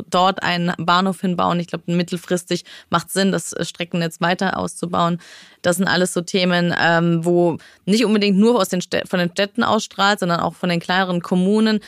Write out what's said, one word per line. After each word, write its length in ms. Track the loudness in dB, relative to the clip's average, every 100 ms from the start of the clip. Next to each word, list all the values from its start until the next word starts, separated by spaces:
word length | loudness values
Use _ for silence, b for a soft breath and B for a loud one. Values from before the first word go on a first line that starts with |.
| -2
dort 320 | 2 2 2
einen 320 | -2 -2 -2 -2
Bahnhof 420 | 0 2 0 -2
hinbauen. 380 | -4 0 0 -2
Ich 80 | -4
glaub, 200 | -8 -2
mittelfristig 760 | -2 -2 -6 -4 -4 -4 -6 B B B
macht 220 | -4 -2
Sinn, 200 | -2 0
das 240 | 0 -4 -6
Streckennetz 600 | -8 -8 -6 -4 -4 -2
weiter 360 | -2 0 -2 -2
auszubauen. 640 | -6 -6 -4 0 0 -2 B B B B
Das 160 | -2 0
sind 100 | 0
alles 260 | 0 0
so 80 | -2
Themen, 520 | -4 -2 0 2 0 0
ähm, 420 | 2 2 2 0
wo 360 | 2 2 2 0 B B 0
nicht 200 | 2 2
unbedingt 340 | 2 2 4
nur 200 | 4 4
aus 100 | 0
den 120 | -2
Städ-, 260 | -4 -6 -2
von 120 | -2
den 100 | -2
Städten 320 | -2 -4 -2
ausstrahlt, 580 | 0 0 -2 0 0 2
sondern 200 | 0 0
auch 160 | -2 -2
von 140 | -2
den 100 | -2
kleineren 420 | 0 0 0 -2
Kommunen. 580 | -2 0 2 2 2 0